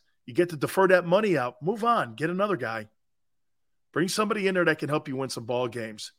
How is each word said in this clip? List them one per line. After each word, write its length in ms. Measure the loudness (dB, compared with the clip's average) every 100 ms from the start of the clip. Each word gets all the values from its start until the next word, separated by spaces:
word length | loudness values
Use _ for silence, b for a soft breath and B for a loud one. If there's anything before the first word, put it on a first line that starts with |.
| _ _ -6
you 80 |
get 160 | 0 0
to 80 | 0
defer 300 | -2 4 6
that 180 | 6 6
money 320 | 2 4 2
out. 240 | 0 -4
Move 220 | -4 -2
on. 320 | 2 2 0 -4
Get 160 | -4
another 260 | 0 -2 -2
guy. 300 | -4 -6 -8 _ _ _ _ _ _ _ _ _ _
Bring 140 | -2 -2
somebody 400 | 0 -2 0 0
in 80 | 2
there 100 | 2
that 140 | 2
can 100 | 0
help 180 | -4 -4
you 80 | -6
win 140 | -6
some 160 | -8 -4
ball 220 | -2 -2
games. 440 | -6 -10 -10 -16